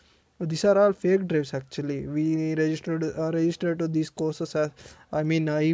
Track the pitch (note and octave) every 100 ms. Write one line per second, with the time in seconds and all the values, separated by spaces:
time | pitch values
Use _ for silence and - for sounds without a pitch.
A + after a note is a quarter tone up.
0 | _ _ _ - E3 D#3+ G3+ G3 G#3 G3
1 | F3+ F#3+ F#3 D#3+ C#3+ C#3 C3+ - C#3+ C#3
2 | C#3 D3 D#3 D#3+ D#3 D#3 D#3 D#3 - D#3+
3 | D#3+ - D#3+ E3 E3 E3+ F3 E3+ E3 D#3+
4 | D#3+ - D#3 D3+ D#3 D#3 D3+ - - -
5 | - D3+ D#3 D#3+ D#3 D3+ D#3